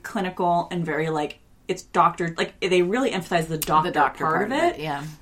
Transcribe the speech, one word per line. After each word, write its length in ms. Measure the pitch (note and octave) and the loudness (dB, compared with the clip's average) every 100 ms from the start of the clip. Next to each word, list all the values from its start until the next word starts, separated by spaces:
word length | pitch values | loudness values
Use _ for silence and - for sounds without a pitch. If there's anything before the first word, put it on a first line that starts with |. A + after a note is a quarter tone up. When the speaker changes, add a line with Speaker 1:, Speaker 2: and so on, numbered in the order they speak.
Speaker 1:
clinical 640 | - A3 F#3 F3+ F3 E3+ E3+ | -8 -6 -6 -2 2 2 0
and 160 | F3+ D#3+ | -4 -2
very, 240 | D3+ D#3+ | -2 -2
like, 300 | D#3 D3 - _ - - | -2 -4 -8 _ -20 -6
it's 120 | F3+ | -6
doctor, 520 | - F#3+ E3 E3 E3+ E3 | -2 2 2 2 -4 -2
like, 220 | F#3+ - | -4 -4
they 220 | F#3+ F3+ | 2 2
really 300 | F3 A#3 C4+ | 4 2 0
emphasize 360 | F#3+ E3+ F3 D#3+ | -2 -2 -2 0
the 100 | D#3 | -4
doctor 320 | E3 D#3 E3+ | 2 2 2
Speaker 2:
The 40 | |
doctor 320 | D3+ C#3 - D#3+ | 2 2 2 0
Speaker 1:
part 100 | E3 G#3+ | 0 0
Speaker 2:
part 20 | |
Speaker 1:
of 60 | C#4 | 2
Speaker 2:
of 60 | |
Speaker 1:
it. 120 | E4+ - | 2 0
Speaker 2:
it, 60 | |
yeah. 200 | D#3 C#3+ D3+ - | -4 -6 -6 -14